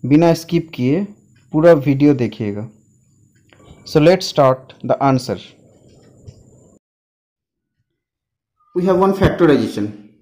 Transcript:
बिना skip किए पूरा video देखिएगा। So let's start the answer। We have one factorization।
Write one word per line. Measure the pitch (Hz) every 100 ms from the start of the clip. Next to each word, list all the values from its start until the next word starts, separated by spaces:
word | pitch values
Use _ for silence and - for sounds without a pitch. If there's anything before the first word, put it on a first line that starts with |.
बिना | 123 147 170
skip | 165 - 170 165
किए | - 123 156 202 - _ _ _
पूरा | 151 170
video | 160 131 135 147
देखिएगा। | 135 113 - 107 101 117 _ _ _ _ _ _ _ _ _ - - -
So | 156 156
let's | 160 -
start | - 135 131 - -
the | 120 -
answer। | 139 131 - 92 - _ _ _ _ _ _ _ - - _ _ _ _ _ _ _ _ _ _ _ _ _ _ _ _ _ _ _ _ _ _ _
We | 180 180
have | 180 190
one | 190
factorization। | 190 - 165 131 110 - 104 - - _